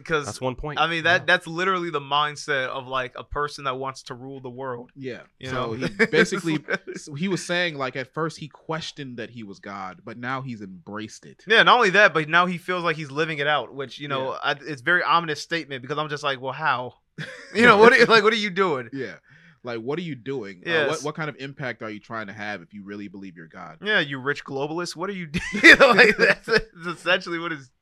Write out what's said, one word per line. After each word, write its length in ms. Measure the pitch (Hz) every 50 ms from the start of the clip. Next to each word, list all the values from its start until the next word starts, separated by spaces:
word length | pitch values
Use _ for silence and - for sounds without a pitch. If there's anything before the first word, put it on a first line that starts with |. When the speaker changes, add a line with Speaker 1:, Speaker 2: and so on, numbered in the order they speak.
| 131
Speaker 1:
'Cause, 220 | - 165 151 143
Speaker 2:
That's 140 | 117 107 -
one 140 | 127 127 123
point. 240 | - - 151 147 131
Speaker 1:
I 80 | 151 165
mean, 160 | 170 165 156
that, 180 | 165 175 185 160
Speaker 2:
Yeah. 20 |
Speaker 1:
that's 200 | 151 180 180 - 165
literally 420 | 165 165 185 190 190 180 175 170
the 100 | 160 147
mindset 680 | 139 135 143 147 151 147 147 143 - - 143 135 131 127
of, 180 | - 135 127
like, 280 | 127 131 131 123 127 -
a 80 | - 123
person 400 | - - 147 147 143 143 - 143
that 120 | 139 127
wants 260 | 131 131 135 131 - -
to 100 | - 131
rule 260 | 120 127 135 139 135
the 100 | 127 127
world. 420 | 120 123 135 135 123 120 123 - _
Speaker 3:
Yeah. 280 | 143 131 131 117 92 - - _ _
Speaker 1:
You 80 | 127 131
Speaker 3:
So 220 | 131 131 127 117 110
Speaker 1:
know? 120 | 117 147
<laughs> 120 | 175 - 196
Speaker 3:
he 80 | 220
basically, 580 | 226 - - 180 - 190 196 - 165 156 151 - - 185 196 -
Speaker 1:
It's 200 | - 180 - -
Speaker 3:
so 80 | - 147
he 120 | 139 175 202
was 160 | 185 160 -
saying, 320 | - 175 175 180 175 156
like, 200 | 139 135 131 131
at 160 | 139 127 - _
first 260 | 151 160 160 151 -
he 80 | 160 143
questioned 680 | - - _ - 160 160 160 - - - 147 131 123
that 140 | 117 113 107
he 120 | 120 123 110
was 160 | 98 95 90
God, 440 | - 104 98 101 95 92 90 85 _
but 120 | 120 113
now 260 | 117 120 123 135 131 131
he's 200 | 135 120 104 104
embraced 640 | 95 92 90 82 - 101 104 107 110 - - -
it. 160 | 76 - _ _
Speaker 1:
Yeah, 160 | - 226 226 180
not 120 | 170 208
only 140 | 254 240 196
that, 240 | 170 196 214 196 143
but 140 | 190 156 147
now 180 | 160 175 180
he 120 | 180 180 165
feels 260 | - - 185 180 170
like 120 | 170 160
he's 140 | 151 160 139
living 280 | 135 143 165 160 160 143
it 80 | 143 147
out, 260 | 151 143 117 - -
which, 240 | 135 139 123 - -
you 100 | 143 143
know, 240 | 143 135 131 131 104
Speaker 3:
Yeah. 60 | - -
Speaker 1:
I, 80 | 139 147 139
it's 200 | 143 127 156 127
a 40 | 120
very 180 | 151 175 175 -
ominous 400 | 123 151 170 170 160 147 - -
statement 400 | - 170 165 151 135 139 131 120
because 160 | 131 147 147
I'm 100 | 156 151
just 140 | 147 143 151
like, 180 | 147 135 127
"Well, 120 | 127 135 127
how?" 420 | 143 160 151 135 123 127 123 - _ _ _ _ -
Speaker 3:
<laughs> 60 | 156 - - - - - -
Speaker 1:
You 80 | 190 233
know, 160 | 240 220 202
what 140 | 220 233 262 240
are, 60 | 233
like, 160 | 180 220 226 202
what 100 | 214 220
are 40 |
you 140 | 226 208 208
doing? 400 | 180 185 196 185 151 131 123 113 -
Speaker 3:
Yeah. 220 | 135 123 104 85 78 _ _ _ _ _ - _ _ -
Like, 160 | 123 117 117
what 180 | 113 123 147 165
are 40 | 185
you 120 | 165 143
doing? 440 | 127 104 135 135 135 107 98 98 90 -
Uh, 60 | 170
Speaker 1:
Yes. 180 | 165 160 147 139
Speaker 3:
what, 140 | 151 156 131
what 120 | 147 151
kind 120 | - 160 147
of 60 | 123 -
impact 420 | 131 139 139 - 147 127 117 - 123
are 60 | 110
you 80 | 107 104
trying 280 | - - 117 110 110 98
to 40 | 98
have 280 | 107 104 107 104 95 85
if 100 | 82 -
you 100 | 104 95
really 240 | 98 101 104 101 101
believe 280 | 90 101 98 98 85
you're 100 | 87 82 80
God? 300 | 78 92 87 82 80 85 170
Speaker 1:
Yeah, 160 | 208 214 196
you 200 | 160 143 139 135
rich 240 | 123 139 143 - -
globalist. 500 | - 143 135 139 151 156 170 175 170 -
What 140 | 151 170 196
are 40 | 202
you 120 | 185 175
<laughs> 60 | 151 143
doing? 100 | 175 - - - 208 -
You 120 | 330 294
know, 140 | - 262 262 233
like, 240 | 190 247 226 214
that's, 300 | - 226 196 196 - -
that's 400 | - 226 214 - - _ 175 165
essentially 520 | 180 170 156 - 165 180 190 185 185 170 165
what 100 | 165 170
he's 200 | 165 147 135 127 _ _